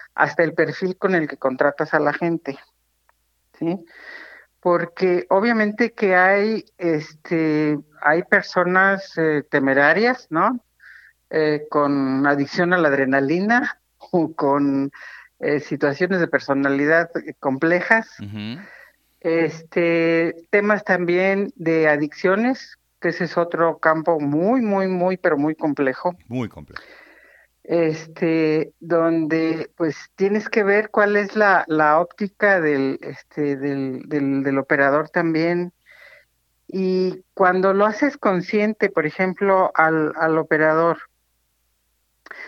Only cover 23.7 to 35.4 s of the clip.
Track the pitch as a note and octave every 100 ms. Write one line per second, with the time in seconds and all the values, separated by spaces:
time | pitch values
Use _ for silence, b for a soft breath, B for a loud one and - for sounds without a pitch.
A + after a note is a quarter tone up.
23.7 | D#3+ D#3+ D#3+ D#3 D#3+ C#3+ D3+ F#3+ C4 A3
24.7 | G3 F#3+ F#3 F3+ F#3 F3+ D#3 D3+ D#3 D#3
25.7 | C#3+ C3+ B2+ F3+ F3 - B2 A2 - D2
26.7 | - B B B B B B B _ -
27.7 | E3+ D#3+ D#3 - - E3 D#3+ D#3 D#3 D3+
28.7 | - E3 E3 E3 E3 D#3 D#3+ D#3+ D#3+ -
29.7 | - D#3+ - - - G3 G#3+ G#3 A3+ G3
30.7 | G3+ G#3 - G#3 G#3 G3 A2 G#3 F3+ -
31.7 | D#3 D3+ D#3 E3+ - G3+ - G#3 F#3+ D#3
32.7 | C#3 C3+ - C#3+ C#3 - - D3 C#3 C#3+
33.7 | C#3 C3+ B2+ - D3+ C#3 C#3 C#3 C3+ C3+
34.7 | D3 C#3 D3 D#3 F3+ E3 D#3+